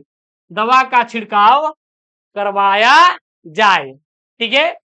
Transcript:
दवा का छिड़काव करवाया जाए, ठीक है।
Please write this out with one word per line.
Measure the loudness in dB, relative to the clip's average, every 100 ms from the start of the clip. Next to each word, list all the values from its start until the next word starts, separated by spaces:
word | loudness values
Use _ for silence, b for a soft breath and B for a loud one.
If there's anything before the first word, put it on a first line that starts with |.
| -20 _ _ _ _
दवा | -6 0 0
का | 0 -2
छिड़काव | -2 -6 -6 2 2 2 -2 -10 _ _ _ _ _ -10
करवाया | -6 -2 0 2 4 4 2 0 _ _ -12
जाए, | -2 0 0 -4 -16 _ _ _ -12
ठीक | -4
है। | -2 -2 -6